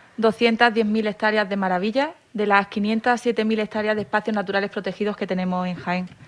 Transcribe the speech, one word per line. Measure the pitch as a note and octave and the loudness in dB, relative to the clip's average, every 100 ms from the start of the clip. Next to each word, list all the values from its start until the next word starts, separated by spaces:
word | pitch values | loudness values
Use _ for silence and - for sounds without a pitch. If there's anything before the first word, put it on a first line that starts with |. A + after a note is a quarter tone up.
| - - | -16 0
Doscientas | A3 G#3+ A#3 A3+ A#3+ | 0 4 2 4 2
diez | A3 G#3+ | 4 0
mil | A3 G#3+ | 0 -2
hectáreas | G#3 G#3+ G#3+ G3 | 0 0 0 0
de | G3+ | -2
maravillas, | F#3+ F3+ G#3 C4 D4+ - _ | 0 0 0 0 -2 -6 _
de | G#3 G#3 | -4 2
las | G3+ G3 | 2 2
quinientas | G#3+ G#3 A3+ B3 A#3+ | -2 0 0 2 0
siete | A#3+ A3+ A3 | 0 0 0
mil | A3 | 0
hectáreas | G#3 A3 G#3+ G#3+ | -2 -2 -2 -2
de | |
espacios | G3+ G#3+ A3 G#3+ | 0 -2 0 -2
naturales | G3 G3 G3+ | 0 -2 -2
protegidos | G#3 F#3+ F3+ G#3 G3+ | -4 -6 -2 -4 -2
que | G3 | -4
tenemos | F#3 F#3 F3+ F3+ | -2 0 -2 -2
en | F3 | -4
Jaén. | F3 F3+ F#3 - | -2 -4 -4 -12